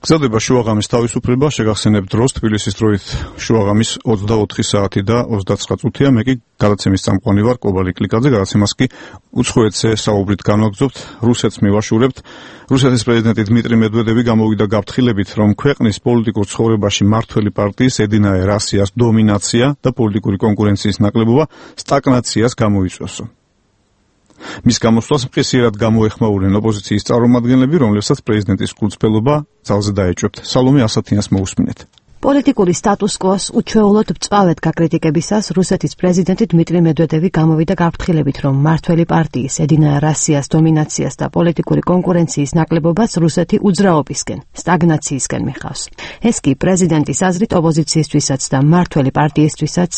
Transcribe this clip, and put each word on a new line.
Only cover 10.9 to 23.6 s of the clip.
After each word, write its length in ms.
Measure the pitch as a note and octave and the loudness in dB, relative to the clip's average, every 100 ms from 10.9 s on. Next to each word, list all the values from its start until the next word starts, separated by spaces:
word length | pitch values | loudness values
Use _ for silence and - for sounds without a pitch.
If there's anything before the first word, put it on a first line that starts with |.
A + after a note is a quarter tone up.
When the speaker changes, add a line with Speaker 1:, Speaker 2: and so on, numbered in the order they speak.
| - - - | -4 -18 -4
Speaker 1:
რუსეთს 340 | A2+ A#2+ A#2 - | 0 0 -2 0
მივაშურებთ. 520 | G#2 G2+ G#2+ A2+ C3 - - - - - - | 0 0 0 0 0 -2 -20 -20 -20 -20 -2
რუსეთის 340 | C3+ C3+ B2 B2 | 2 2 2 2
პრეზიდენტი 360 | A#2 A2+ G#2+ G2+ | 2 2 0 2
დმიტრი 280 | A#2 A2+ A#2 | 0 2 2
მედვედევი 420 | A2 A2 A2 A2+ A#2+ | 2 0 0 0 2
გამოვიდა 360 | A2 A2 G#2 G#2 | 2 2 0 0
გაფრთხილებით, 540 | G#2+ G2 - B2 G2+ G2 - | -2 -2 -2 0 0 -4 0
რომ 80 | G#2 G2+ | 0 2
ქვეყნის 400 | C#3+ C#3 A2+ G2+ | 0 0 -2 -2
პოლიტიკურ 400 | - A#2+ A2+ G#2 G2+ | 0 0 0 -4 -6
ცხოვრებაში 500 | - A2+ A2 G#2 - G2+ | -2 0 2 0 0 2
მმართველი 420 | A2 A2+ - G#2 - | 0 0 -2 -2 -2
პარტიის, 360 | G#2 G2+ B2+ - | -4 0 0 0
ედინაე 360 | G#2 G#2+ G#2 F#2+ | 0 2 2 2
რასიას 460 | F#2+ G#2 - G2 G2 | 2 0 0 0 -2
დომინაცია 760 | A#2 A#2+ A2 G#2+ G2+ - A#2 B2+ C#3+ | 0 2 4 2 2 0 0 0 0
და 100 | C3 B2+ | -4 0
პოლიტიკური 380 | A2 G#2 G2+ G2 | -2 0 -2 -2
კონკურენციის 640 | A2+ G#2 G#2 G2+ G#2+ F#2+ | 0 2 2 2 -2 0
ნაკლებობა 440 | G2+ A#2 A2+ B2 F#3+ - - - | 0 2 2 2 0 -6 -20 -18
სტაგნაციას 720 | - C#3+ C#3 B2+ - A2 A#2 - | -2 0 2 0 0 0 0 0
გამოიწვევსო. 640 | A2 G2+ F#2 - - - A2+ _ _ _ | 0 2 -2 -6 -12 -12 -16 _ _ _